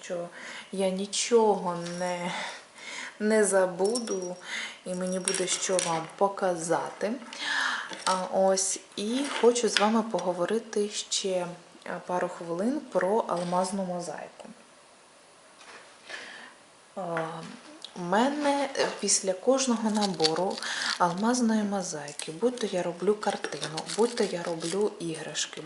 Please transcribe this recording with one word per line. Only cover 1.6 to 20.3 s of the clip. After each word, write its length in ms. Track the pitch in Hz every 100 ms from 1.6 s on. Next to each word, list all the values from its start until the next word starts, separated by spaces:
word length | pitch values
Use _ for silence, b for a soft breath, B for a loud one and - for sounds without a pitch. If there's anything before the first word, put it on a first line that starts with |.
| 175 170 170 175
не, 340 | 180 180 175 B B B B B B B B -
не 260 | 214 220
забуду 920 | 196 190 180 175 196 240 220 190 180 180 B B B B
і 100 | 185
мені 260 | 180 185 185
буде 260 | 180 185 180
що 300 | - - 185 170
вам 200 | 165 160 -
показати. 960 | 196 196 190 170 170 156 143 - 196 262 - B B B B B B -
А, 200 | - 185 185
ось, 480 | 190 190 190 - - - -
і 280 | 208 254 285 -
хочу 280 | 233 240 208
з 120 | -
вами 220 | 208 220
поговорити 880 | 220 175 185 175 175 220 226 208 208
ще, 400 | - - - 196
е, 180 | 185 175 170 - - - 175 -
пару 220 | 180 180
хвилин 520 | - 170 170 226 302 -
про 320 | 180 180 220 -
алмазну 560 | 175 175 180 190 196
мозаїку. 640 | 185 180 170 - - - - - - - - - - - - - - - B B B - B B B B B B - - - -
Е, 40 | 175 165 160 160 165 - - - - -
у 60 |
мене, 640 | 175 202 262 294 285 277 269 -
е, 100 | - -
після 320 | 202 - 190
кожного 580 | 185 247 269 262 220 220
набору 680 | 214 202 170 156